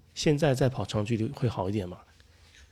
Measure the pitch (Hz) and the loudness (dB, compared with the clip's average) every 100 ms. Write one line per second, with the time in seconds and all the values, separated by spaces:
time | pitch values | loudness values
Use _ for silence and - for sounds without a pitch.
0 | _ - 170 147 156 127 135 127 98 107 | _ -2 2 4 4 4 2 0 -4 -2
1 | 104 113 113 143 123 107 95 107 90 87 | 0 0 -2 -2 -2 0 -2 -2 -4 -10
2 | - - - _ - - - | -18 -20 -20 _ -20 -20 -20